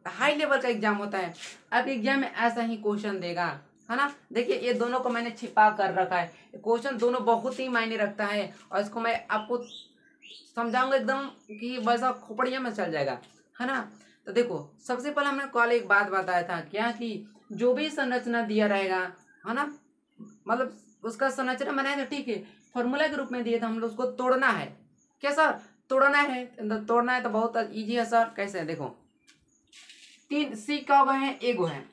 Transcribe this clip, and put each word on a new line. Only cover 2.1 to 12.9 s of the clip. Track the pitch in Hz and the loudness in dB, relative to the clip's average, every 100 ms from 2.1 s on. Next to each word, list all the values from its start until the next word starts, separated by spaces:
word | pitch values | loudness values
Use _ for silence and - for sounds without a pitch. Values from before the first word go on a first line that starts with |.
| 269 | 2
में | 269 | 0
ऐसा | - 233 233 | 2 0 2
ही | 226 220 | -2 -2
क्वेश्चन | 208 208 208 190 | -2 -2 -2 -4
देगा, | 175 175 170 143 - _ - | -4 -2 -2 -4 -14 _ -6
है | 240 | 0
ना। | 285 - - | 0 -2 -6
देखिए, | 226 233 247 | -2 0 0
ये | 240 214 | 0 0
दोनों | 240 254 | 0 0
को | 254 | 0
मैंने | 233 233 | -2 -4
छिपा | 220 233 - 208 | -8 -2 6 6
कर | 208 190 | 6 0
रखा | 175 175 180 | 2 2 0
है। | 170 - - - | -2 -6 -20 -6
क्वेश्चन | 214 233 269 247 | 0 0 0 0
दोनों | 240 247 214 | 2 2 4
बहुत | 226 247 254 | 2 2 -4
ही | 262 | -2
मायने | 240 226 220 | 0 0 0
रखता | 202 208 202 | -2 -2 -2
है | 208 175 - - | -2 -4 -8 -6
और | 202 | -4
इसको | 208 233 | -2 -2
मैं | 226 226 - | -2 -2 -2
आपको | 220 214 240 - - - _ _ _ - - - 233 | -4 -2 -6 -6 -16 -20 _ _ _ -20 -20 -12 -6
समझाऊंगा | 233 247 262 269 | -2 0 2 2
एकदम | 214 269 269 - - | 2 -2 -4 -12 -18
कि | 214 240 254 | -10 -6 -2
वैसा | 220 233 254 247 | 2 2 2 -2
खोपड़िया | - 214 254 262 | -6 -4 -2 -2
में | 247 | -4
चल | 208 175 | -4 -2